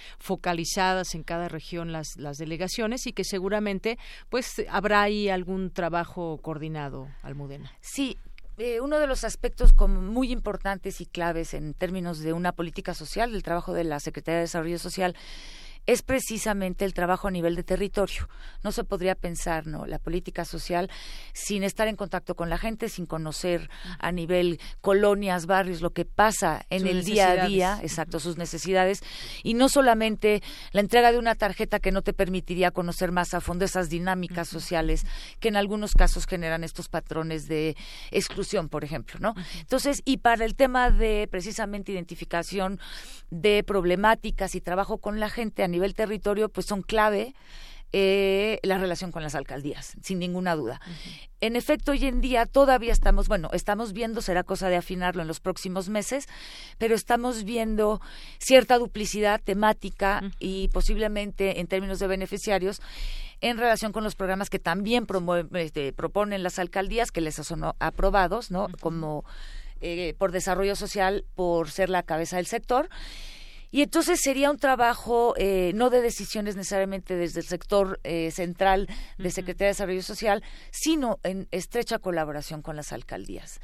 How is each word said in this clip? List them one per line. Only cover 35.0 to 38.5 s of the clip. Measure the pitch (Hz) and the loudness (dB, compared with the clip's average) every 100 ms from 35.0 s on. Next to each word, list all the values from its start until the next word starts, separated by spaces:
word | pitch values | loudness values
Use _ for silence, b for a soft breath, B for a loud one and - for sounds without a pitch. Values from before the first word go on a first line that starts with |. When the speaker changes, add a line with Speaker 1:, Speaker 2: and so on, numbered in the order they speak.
| - B B B | 2 B B B
Speaker 2:
que | 220 | 0
en | 208 | 2
algunos | 202 214 208 - | 0 -2 4 8
casos | 180 175 - | 8 6 0
generan | 185 165 165 165 | -2 -2 -2 -2
estos | - 165 | -6 -4
patrones | 170 - 160 160 160 147 | -4 -4 -4 -2 -4 -2
de | 156 156 147 B B B | 0 0 -2 B B B
exclusión, | - - - 196 | 0 0 -4 -2